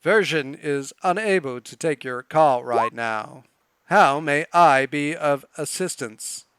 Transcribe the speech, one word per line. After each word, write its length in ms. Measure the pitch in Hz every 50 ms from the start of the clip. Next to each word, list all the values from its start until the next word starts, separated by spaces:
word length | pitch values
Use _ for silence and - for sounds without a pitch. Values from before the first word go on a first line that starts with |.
version 520 | _ 160 202 220 190 139 156 160 135 135 139 -
is 320 | - 151 143 143 139 131 - _
unable 580 | - 190 175 196 220 214 190 185 143 135 123 123
to 160 | 117 - -
take 280 | _ - 165 151 - -
your 180 | 131 127 123
call 420 | 127 _ - 156 160 147 131 120 123
right 280 | 123 120 113 113 113
now. 520 | - 117 117 113 110 107 107 - 135 - _ _ _ _ _ _ _ _ _
How 340 | _ 175 202 190 143 139 147
may 260 | 160 151 143 143 165 -
I 340 | - 175 175 160 139 135 135
be 280 | 131 147 147 147 147 160
of 300 | 170 156 147 143 135 - _ _
assistance? 920 | - 151 - - - 185 180 - - 139 113 107 _ - - - - - _ _